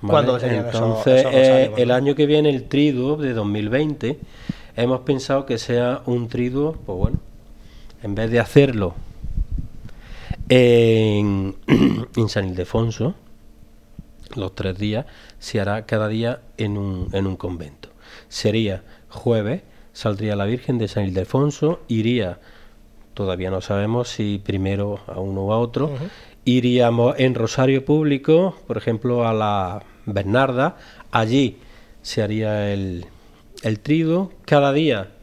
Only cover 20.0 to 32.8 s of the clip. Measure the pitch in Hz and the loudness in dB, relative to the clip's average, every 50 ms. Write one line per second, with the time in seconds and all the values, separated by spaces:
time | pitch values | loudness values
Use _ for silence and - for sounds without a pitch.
20 | - 113 104 98 110 107 104 101 98 101 117 123 - - 135 120 110 101 - - | -4 -4 -4 -2 -2 -4 -2 -2 -2 -2 -2 -4 -4 -4 -2 -2 -2 -4 -4 -4
21 | 101 95 90 92 92 - - 131 139 147 139 - - 151 170 - - - 120 110 | -4 -2 -2 -4 -4 -2 0 0 0 0 -2 -2 -2 -2 -2 -2 -6 -4 -2 0
22 | 107 113 123 123 104 90 87 - - - - - - - - _ - - - - | 0 0 0 0 -2 -4 -6 -10 -16 -20 -20 -20 -20 -20 -20 _ -20 -20 -20 -20
23 | - - - - 104 95 90 87 92 92 95 95 90 - 101 98 101 107 117 120 | -20 -20 -10 -6 -4 -4 -4 -4 -4 -4 -4 -6 -4 -4 -2 -2 0 0 0 -2
24 | 123 120 - - 110 104 101 101 98 - 98 95 95 95 98 98 101 101 101 95 | -2 -4 -4 -6 -4 -4 -4 -6 -4 -4 -4 -2 -2 -2 -2 -2 -4 -4 -6 -8
25 | - - - - 95 98 95 98 98 98 107 113 120 120 - - 147 147 143 127 | -10 -12 -10 -8 -6 -6 -4 -4 -2 0 0 0 0 -2 -2 -2 -4 -2 -4 -6
26 | 147 190 - - - - - - - - 123 127 120 123 123 123 123 117 117 117 | -10 -10 -12 -16 -20 -20 -20 -6 0 2 2 4 4 4 4 4 4 4 4 4
27 | 117 120 120 - 131 131 123 113 113 107 - - 127 131 135 135 131 - 147 156 | 4 2 4 4 2 2 2 0 -2 -2 0 2 2 2 2 2 2 2 2 2
28 | 156 151 143 135 135 - 156 165 185 190 165 - - - 120 107 - - 113 110 | 2 2 0 0 2 4 4 4 4 2 -2 -6 -10 -8 -8 -4 -2 -2 -4 -2
29 | - 127 120 120 120 113 113 110 110 104 104 101 95 90 90 104 - - - - | 0 0 0 2 2 0 0 0 0 0 0 0 -2 -4 -6 -10 -12 -16 -20 -14
30 | - - 104 98 95 95 104 123 135 131 127 123 135 156 - - - - - - | -10 -6 -4 -4 -2 0 2 2 2 2 2 0 0 -2 -2 -6 -20 -20 -20 -20
31 | - - - 117 113 110 117 135 139 120 - - - - - - - _ - - | -20 -2 0 0 2 2 2 2 2 2 -2 -6 -20 -20 -20 -20 -20 _ -20 -20
32 | - - - - 110 101 107 110 110 107 107 104 104 101 101 101 | -16 -8 -4 -2 -2 -2 -2 -2 -2 -2 -2 -2 -2 -2 -2 -2